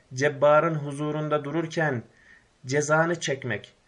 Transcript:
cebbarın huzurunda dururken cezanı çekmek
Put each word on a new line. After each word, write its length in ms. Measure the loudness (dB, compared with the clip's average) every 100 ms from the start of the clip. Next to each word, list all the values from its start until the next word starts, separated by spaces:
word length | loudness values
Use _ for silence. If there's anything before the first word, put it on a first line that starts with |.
| -14
cebbarın 600 | -2 -2 4 6 6 4
huzurunda 720 | -2 -6 -6 -4 -4 -2 -2
dururken 580 | -2 -4 -4 -2 0 -2 -6 _ -20 -20 _ _ -4
cezanı 540 | -2 2 2 2 -2
çekmek 540 | -4 -6 -4 -6 -8 _